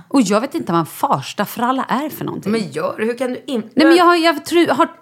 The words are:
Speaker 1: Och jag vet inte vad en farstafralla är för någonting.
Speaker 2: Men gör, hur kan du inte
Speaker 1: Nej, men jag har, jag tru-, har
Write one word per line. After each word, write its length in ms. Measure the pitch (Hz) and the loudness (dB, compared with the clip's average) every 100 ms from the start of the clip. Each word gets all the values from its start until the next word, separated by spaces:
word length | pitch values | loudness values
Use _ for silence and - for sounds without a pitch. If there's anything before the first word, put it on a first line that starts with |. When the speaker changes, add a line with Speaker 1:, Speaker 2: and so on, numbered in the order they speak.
| - | -2
Speaker 1:
Och 120 | 277 | 2
jag 180 | 190 208 | 2 2
vet 140 | 220 | 0
inte 180 | 330 - | -6 -2
vad 80 | 170 | -2
en 60 | 156 | -2
farstafralla 1000 | - 285 165 - - 196 - 240 262 - | -4 -2 -2 -4 -6 -6 -4 -2 -2 -2
är 200 | 220 302 | -4 -4
för 160 | - | -8
någonting. 280 | 151 156 196 | -8 -6 -4
Speaker 2:
Men 180 | 226 165 | -4 -4
gör, 240 | 143 185 - | -6 -6 -4
hur 200 | 220 240 | -4 -4
kan 140 | 254 | -6
du 100 | 247 - | -6 -6
inte 220 | 240 220 | -8 -4
Speaker 1:
Nej, 120 | - 320 | 2 4
men 100 | 349 | 6
jag 80 | |
har, 120 | 349 349 | 6 4
jag 180 | 330 311 | 2 0
tru-, 340 | - 339 311 | 0 2 2
har 180 | 254 320 - | 2 0 -2